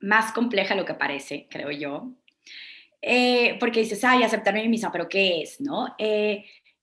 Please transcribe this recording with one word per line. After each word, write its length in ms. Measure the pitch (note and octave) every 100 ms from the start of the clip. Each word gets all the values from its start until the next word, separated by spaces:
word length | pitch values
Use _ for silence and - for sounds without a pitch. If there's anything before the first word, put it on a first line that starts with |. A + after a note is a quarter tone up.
más 300 | G3+ G#3+ A3
compleja 420 | - A#3+ G3+ F#3+ G3
de 60 |
lo 40 | F3
que 80 |
parece, 540 | - C#3+ C#3+ - D3 -
creo 220 | D#3 C#3+
yo. 400 | D3 C#3+ C#3+ B3+ B3+ _ _ - - - - _ _
Eh, 560 | - B3 B3 B3 A#3+ -
porque 220 | A#3+ A3+
dices, 220 | A3 G#3
"Ay, 200 | B3+ B3+
aceptarme 380 | A3 G#3+ G#3 G#3
a 20 |
mí 60 | A3+
misma", 220 | A3+ F3
pero 160 | F3 E3+
¿qué 340 | G3 F#3+ E3
es, 200 | D3 -
no? 320 | C#3+ F3+ B3+ -
Eh, 460 | G#3+ G#3+ G#3+ G#3 - - _ _